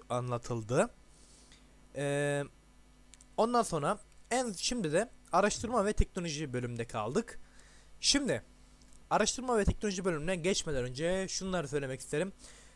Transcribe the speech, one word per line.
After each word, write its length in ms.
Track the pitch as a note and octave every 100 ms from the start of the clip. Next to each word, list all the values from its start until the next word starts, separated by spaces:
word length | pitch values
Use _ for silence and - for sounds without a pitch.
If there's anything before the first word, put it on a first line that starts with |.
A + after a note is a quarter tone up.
| -
anlatıldı. 800 | B2 B2 A#2+ - A#2+ G#2+ C3+ A#3+ - - - - - - - - - - -
Ee, 480 | C#3+ C#3+ C#3+ C#3+ C#3+ - - - - - - - - -
ondan 260 | A3+ B3
sonra 360 | G#3+ E3 D3 G#3 - - -
en, 220 | B3 B3
şimdi 400 | F#3 - B3 E3
de 180 | D#3+ A#3 - -
araştırma 540 | E3+ G3+ - A#3 A#3+ G3
ve 60 |
teknoloji 600 | A3+ G3+ F#3+ F3 C#3+ D3+
bölümünde 320 | B2 B2 A#2
kaldık. 560 | A2+ A#2 G#2+ E3+ A3+ - - - - - - -
Şimdi 420 | - C#4+ C4 A#2+ - - - - - - -
araştırma 480 | E3+ G#3+ - B3+ A3+
ve 60 |
teknoloji 400 | G3 - G#3+ F#3+
bölümüne 320 | F#3 D#3 D#3+ F#3
geçmeden 480 | E3 G3 E3 C#3
önce 420 | B2 B2+ E3 F#3+ F#3
şunları 400 | - F#3+ F3+ C#3+
söylemek 320 | C#3+ C3+ C3
isterim. 320 | - D3 F#3 - - - -